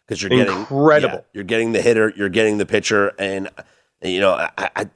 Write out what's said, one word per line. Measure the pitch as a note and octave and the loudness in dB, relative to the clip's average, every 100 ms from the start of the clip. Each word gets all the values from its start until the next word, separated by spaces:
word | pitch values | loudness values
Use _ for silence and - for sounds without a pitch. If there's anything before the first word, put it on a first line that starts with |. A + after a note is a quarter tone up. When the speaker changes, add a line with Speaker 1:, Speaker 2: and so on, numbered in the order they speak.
| - | -12
Speaker 1:
'Cause | F#2 | -8
you're | G2 | 0
getting | B2 G2+ | 2 2
Speaker 2:
Incredible. | F#2+ G#2+ C#3 D3+ D3+ C3+ - | -2 -4 2 4 4 2 -6
Speaker 1:
yeah, | - | -14
you're | G#2 | -12
getting | F#2 A2+ A2+ | -4 -2 0
the | G#2+ | 0
hitter, | A#2+ A2+ A2 F#2+ | 2 2 2 0
you're | G2+ | -2
getting | F#2+ A2 G#2 | 2 2 0
the | F#2 | 0
pitcher, | G#2+ - G#2+ G2 - | -2 0 0 0 -2
and, | G2 G2 G2 - - _ _ _ | -6 -6 -10 -14 -20 _ _ _
you | F2 F2+ | -4 0
know, | G2 | 2
I, | F2 E2 - | 2 -4 -6
I, | G2 - - | -8 -6 -10